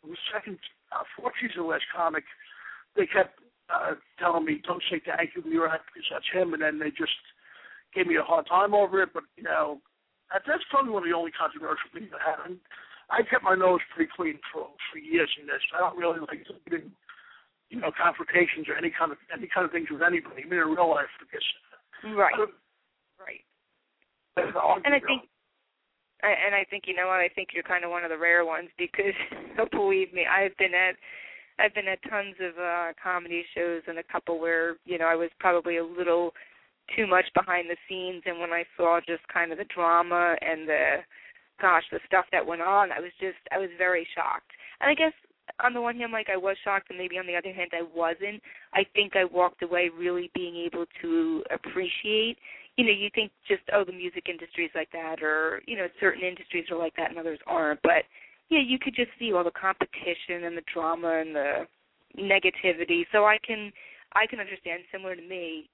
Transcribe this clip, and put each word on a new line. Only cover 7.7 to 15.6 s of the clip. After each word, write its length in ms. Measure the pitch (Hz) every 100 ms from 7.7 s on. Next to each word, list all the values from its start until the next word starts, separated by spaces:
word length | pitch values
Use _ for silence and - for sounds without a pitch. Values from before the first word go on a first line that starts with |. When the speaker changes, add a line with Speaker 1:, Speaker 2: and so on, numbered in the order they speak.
| - _
Speaker 1:
gave 140 | 185 180
me 100 | 160
a 60 |
hard 240 | 147 165 151
time 280 | 180 202
over 280 | 208 196 190
it. 100 | 180
But, 120 | 170 151 -
you 60 |
know, 360 | 165 156 151 143 _ _ _ _ _
that, 100 | 190 233
that's 180 | 330 -
probably 200 | 262 269
one 120 | 208
of 60 | 170
the 60 |
only 160 | 170 165
controversial 580 | - 160 151 160 156 -
things 180 | - 208
I 180 | - 156
haven't. 300 | 147 156 180 _ - - - _
I 120 | -
kept 200 | 151 214
my 140 | 185 190
nose 240 | 185 175 -
pretty 160 | - 160 -
clean 220 | 170 147 -
for, 180 | 160 - 143 -
for 80 | 156
years 320 | 151 170 147 151
in 60 | 147
this. 160 | 139